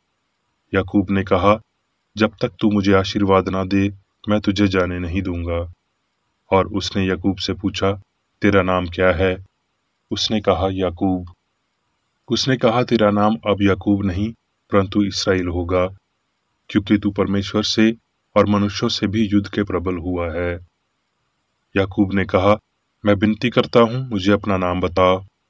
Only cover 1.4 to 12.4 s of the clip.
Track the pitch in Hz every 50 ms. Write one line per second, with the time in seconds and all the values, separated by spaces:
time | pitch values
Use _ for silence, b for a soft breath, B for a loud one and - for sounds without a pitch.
1.4 | 90 101 104 110 - _ _ _ _ _ _ _ _ _ - 101 110 107 - -
2.4 | - 117 - - - 110 104 104 95 98 98 95 95 - - 110 101 95 98 95
3.4 | 90 92 92 95 95 92 98 98 98 101 98 - _ _ _ _ - - 104 107
4.4 | 104 - 101 95 104 98 92 95 90 87 90 90 90 85 85 98 92 92 90 87
5.4 | 85 85 85 85 85 85 - _ _ _ _ _ _ _ _ _ _ _ _ _
6.4 | _ - 92 95 92 87 98 98 87 - - 104 95 92 92 87 90 101 92 95
7.4 | - - 95 85 - 98 - - - 98 98 98 - _ _ _ _ _ _ -
8.4 | - 104 98 98 90 92 92 92 90 87 85 95 92 92 90 85 95 95 92 95
9.4 | 95 _ _ _ _ _ _ _ _ _ _ _ _ - 110 101 - - 113 107
10.4 | 101 101 92 87 95 95 95 92 95 90 87 - 101 98 92 90 87 87 90 _
11.4 | _ _ _ _ _ _ _ _ _ _ _ _ _ _ _ _ _ - 120 110